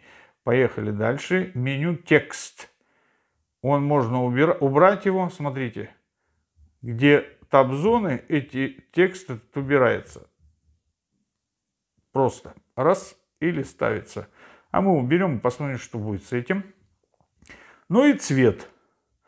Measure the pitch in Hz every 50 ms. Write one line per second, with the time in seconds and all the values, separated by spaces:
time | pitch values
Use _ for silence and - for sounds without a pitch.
0 | _ - - - - _ _ _ _ 127 123 127 127 113 - - 104 104 107 101
1 | 107 113 131 135 - - 180 185 185 185 - 127 123 135 139 135 151 170 175 -
2 | - - 160 135 - - - - - - - - - - _ _ _ _ _ _
3 | _ _ _ _ _ _ _ _ _ _ _ _ - 127 143 143 143 143 147 143
4 | 127 113 120 127 127 123 120 127 151 165 - - 143 139 135 147 175 190 208 190
5 | - 202 190 190 185 170 - - 147 143 127 135 131 117 - - 113 - - _
6 | _ _ _ _ _ _ _ _ _ _ _ _ _ _ _ _ - 120 117 113
7 | 135 147 147 139 - - - _ _ _ - 135 135 127 131 139 156 220 233 240
8 | 208 175 131 117 - - 156 147 123 - - 127 135 131 - - - _ _ 170
9 | 180 190 185 - - - 127 110 - _ - 143 139 135 143 139 127 113 107 95
10 | - - - - - _ _ _ _ _ _ _ _ _ _ _ _ _ _ _
11 | _ _ _ _ _ _ _ _ _ _ _ _ _ _ _ _ _ _ _ _
12 | _ _ - 139 135 123 - - - - - - _ _ _ - 131 156 190 185
13 | - - - _ _ _ _ _ - 170 175 151 131 - - - - 117 110 104
14 | - - - - - - _ _ - - - _ _ _ - - 190 196 185 147
15 | 123 123 151 175 196 180 139 107 - 123 - - 151 139 135 113 - - - 117
16 | 104 110 104 95 - - - 123 120 - 185 202 190 196 - _ _ _ _ _
17 | _ _ _ _ _ _ _ _ _ - - - - - _ _ _ - 165 233
18 | 277 294 277 190 - - 143 135 127 113 92 - - - _ _ _ _ _ _
19 | _ _ _ _ _